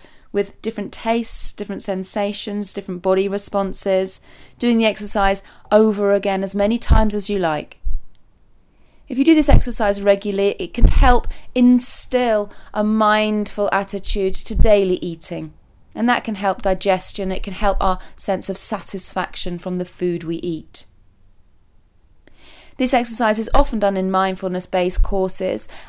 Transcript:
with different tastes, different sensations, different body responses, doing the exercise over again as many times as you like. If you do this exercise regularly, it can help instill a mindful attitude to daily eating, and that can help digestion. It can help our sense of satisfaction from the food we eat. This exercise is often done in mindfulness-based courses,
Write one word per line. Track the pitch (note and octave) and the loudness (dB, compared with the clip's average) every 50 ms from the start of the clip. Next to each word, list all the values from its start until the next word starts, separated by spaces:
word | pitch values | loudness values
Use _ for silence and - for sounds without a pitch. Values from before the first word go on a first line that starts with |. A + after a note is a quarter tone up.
| - - - - - - - | -14 -20 -20 -20 -16 -8 -4
with | G3+ G3 G3+ - - - | -4 -4 -4 -6 -12 -10
different | G#3+ G#3 G#3+ G3+ - | -8 -8 -8 -8 -10
tastes, | - - - A3+ A#3 A#3 A3+ - - - - - - | -10 -8 -4 -2 -2 -2 -2 -6 -6 -6 -6 -6 -6
different | - G#3 G3 G3 F#3 - | -6 -8 -8 -8 -8 -6
sensations, | - F#3+ F#3 F#3+ - - G#3+ G3+ G3+ G3+ - - A3 G3+ G#3 G3+ - - | -6 -4 -4 -6 -6 -4 -4 -4 -4 -4 -6 -8 -8 -6 -6 -6 -6 -8
different | G3+ G3 - F3+ F3 - | -10 -8 -10 -10 -4 0
body | F#3+ F#3+ F#3+ G3 G3 | 0 2 2 2 0
responses, | F#3+ G3+ G3+ - - G3+ G3 F#3+ F#3 - - G3 F#3+ F#3 F#3+ F#3 - - _ - - - - - - - | -2 -4 -4 -4 -2 -4 -4 -4 -4 -4 -2 0 0 0 0 -2 -6 -10 _ -20 -20 -20 -20 -20 -10 -4
doing | A#3+ A#3+ A#3 A3+ | 0 2 2 2
the | A3+ | 2
exercise | A3 G3+ - G#3 G3+ - G#3+ G3 G3 G3 G3 - - - - - - | 0 0 -2 -6 -4 -2 0 2 2 0 0 -6 -16 -20 -18 -4 2
over | G#3+ G#3+ A3 A3 G3+ G3+ G3+ G3+ G3+ | 4 4 4 4 2 0 2 2 2
again | G3+ G3 G3+ F#3+ G3 G3 | 2 0 0 -2 -2 -4
as | G3 - | -4 -2
many | G3+ G3+ G#3 A#3 A#3+ | 0 0 0 0 0
times | - - A3+ A3 A3 G#3+ G3+ | 2 4 6 6 6 4 0
as | G#3 G3 - | -2 -4 -4
you | G#3 F#3+ | -2 -2
like. | F3+ D#3+ D3+ D3 - - - _ - - - - - - - - - _ _ _ _ _ _ _ _ _ _ _ _ _ _ _ - | -2 -2 -2 -4 -6 -10 -12 _ 0 2 2 2 0 -2 -14 -18 -20 _ _ _ _ _ _ _ _ _ _ _ _ _ _ _ -12
If | - B3+ B3 | -8 -2 0
you | C#4 | 4
do | D#4+ D#4+ | 4 4
this | D#4 D4 - | 4 6 8
exercise | - - - B3 A3+ - A3+ G3+ G3+ G3+ | 8 6 6 4 0 -2 0 0 0 0
regularly, | G3 G3+ G3+ G3 - G#3 G3+ G3 G3 G3+ - - | 2 2 2 2 2 -4 -2 0 0 0 -2 -2
it | F#3+ E3+ - | -8 -8 0
can | - - | 6 6
help | - - - - B3+ B3 A3+ - - - - - - - | 8 8 10 8 8 6 6 4 0 -4 -6 -8 -6 0
instill | B3 B3 B3 B3 B3 - - - - - - - B3 B3 A#3 A3 G#3 G#3 G3+ - - - - - | 4 4 6 6 4 2 0 0 0 -2 0 -2 -2 0 0 0 0 -2 -4 -10 -18 -16 -10 -4
a | G#3+ G#3 | -2 -2
mindful | G#3+ A3 A3 A3 G#3 G#3+ G#3+ G#3+ G#3+ G#3+ G#3 G#3 - - - G3+ - | 0 2 2 2 4 4 2 2 0 0 -2 -4 -4 -4 -4 -2 -2
attitude | - G3 - - - G3 - - - G#3 F#3+ F#3+ G3+ | -2 -2 -4 -4 -8 -8 -4 -2 -2 0 0 0 -2
to | - - - A3 | -2 -4 -2 4
daily | - - A3+ G#3 G3+ G3 F#3 F3+ - - | 6 6 6 6 6 4 2 -2 -2 -4
eating, | F3+ E3 E3 - - F3 D#3+ D#3+ D3+ - _ _ _ _ _ - _ - | -8 -10 -10 -12 -12 -12 -10 -12 -12 -16 _ _ _ _ _ -20 _ -8
and | - A3+ A#3+ | -4 0 0
that | A3+ - - | 0 0 -2
can | A3+ G#3+ | -6 -6
help | F#3+ G#3 G3 E3+ - | -4 -2 -2 -2 -2
digestion. | - G3 F#3+ F3 - G3 F#3 F#3 - - - - G3 F#3 | 0 -2 -2 0 0 0 0 0 -2 -6 -8 -8 -6 -6
It | F#3 - - | -4 -6 -6
can | - F3+ | -8 -6
help | - G#3+ G3+ F#3+ - | -2 0 0 0 2
our | F#3+ F#3+ F#3 - - - - | 2 0 0 -2 -6 -14 -18
sense | - - - F#3+ F#3 - - | -10 -4 -4 -4 -4 -4 -6
of | F#3 - | -8 -6
satisfaction | - - A3 F#3+ - - - F#3+ - - - F#3+ F3 - - - - F3 F3 F3 | -6 -6 -6 -6 -8 -10 -12 -10 -10 -8 -6 -6 -6 -6 -6 -8 -6 -6 -6 -6
from | - F#3 F#3 F3+ | -6 -6 -6 -6
the | F3+ | -6
food | - - - F3+ F3+ E3+ F3 E3+ | -8 -8 -6 -4 -4 -4 -4 -6
we | D#3+ E3 - | -8 -8 -6
eat. | - F3 D#3+ D#3 - - - - - - _ _ _ _ _ _ _ - _ _ - _ _ _ _ _ _ _ _ _ _ _ _ _ _ _ _ - - - - - - - - - - - | -6 -6 -6 -8 -10 -14 -18 -18 -18 -20 _ _ _ _ _ _ _ -20 _ _ -20 _ _ _ _ _ _ _ _ _ _ _ _ _ _ _ _ -20 -20 -20 -20 -20 -20 -20 -20 -14 -8 -4
This | B3+ B3 C4+ | -2 0 0
exercise | A#3+ A#3+ A#3 A3+ A3 A#3+ G#3+ G#3+ G#3+ | 0 -2 -2 -4 -2 0 0 0 -2
is | A3 - - | -2 0 4
often | - - - - G#3+ | 4 4 4 2 -2
done | G3+ G3 G3 | -2 0 0
in | F#3+ F#3+ F#3+ | 0 -2 -2
mindfulness-based | F#3+ F#3+ F#3+ F#3+ F#3+ F#3 G3 F#3 F3+ F#3 F3+ - - F#3 F3+ F#3 F#3 - - | 0 0 0 -2 -2 -4 -6 -6 -6 -6 -6 -4 -2 -2 0 0 2 2 2
courses, | - G3 G3 F#3+ F#3 - - F#3 F#3+ - G#3+ - - - - - | 2 2 0 -2 -2 -4 -4 -4 -4 -4 -6 -8 -10 -14 -18 -16